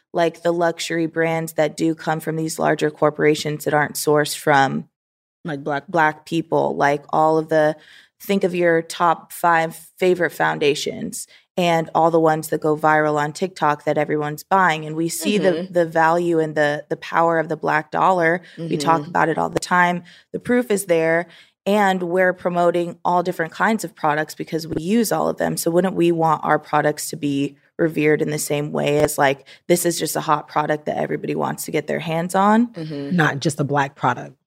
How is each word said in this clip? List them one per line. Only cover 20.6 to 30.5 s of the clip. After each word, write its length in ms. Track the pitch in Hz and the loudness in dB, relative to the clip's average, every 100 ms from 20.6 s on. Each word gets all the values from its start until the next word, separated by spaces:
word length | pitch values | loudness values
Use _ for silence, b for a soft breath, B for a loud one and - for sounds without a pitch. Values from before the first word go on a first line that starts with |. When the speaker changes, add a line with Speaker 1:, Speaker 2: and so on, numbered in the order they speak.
| 247 | 0
Speaker 1:
is 160 | 202 190 | -2 0
there. 400 | 165 160 165 170 B B B - | 2 2 0 -2 B B B 0
And 360 | 208 196 185 | 2 2 0
we're 280 | 180 180 185 | 0 2 2
promoting 680 | 180 180 175 175 175 170 - | 0 -2 2 2 2 -2 -4
all 200 | 175 180 | -2 0
different 280 | 175 175 160 | 0 -2 -6
kinds 320 | - 190 220 | -2 0 0
of 120 | 165 - | -4 -4
products 400 | 156 147 156 - | -2 -2 -4 -8
because 320 | 156 160 160 | -8 -6 -6
we 160 | 160 | -6
use 280 | 165 233 214 | 0 0 2
all 160 | 160 160 | 0 0
of 100 | 160 | 0
them. 200 | - 156 | -2 -2
So 140 | 170 | 0
wouldn't 240 | 170 185 180 | 0 0 2
we 160 | 170 | 0
want 320 | 165 160 151 156 | 2 0 0 0
our 140 | 151 | -2
products 500 | - 151 147 151 - | 0 0 0 -2 -6
to 60 | 156 | -8
be 400 | 147 139 139 139 b b | -4 -2 -4 -8 b b
revered 420 | 165 156 151 151 | -2 2 2 2
in 80 | 151 | 0
the 80 | 151 | -4
same 340 | - 147 151 | -4 -4 -4
way 280 | 156 147 147 | -2 0 2
as, 180 | 151 - | 2 2
like, 300 | 139 135 - B B | 0 0 -8 B B
this 160 | 175 | 0
is 140 | 175 170 | 0 -2
just 180 | 165 156 | -2 -4
a 60 | |
hot 260 | 151 151 | -2 -2
product 380 | - | -2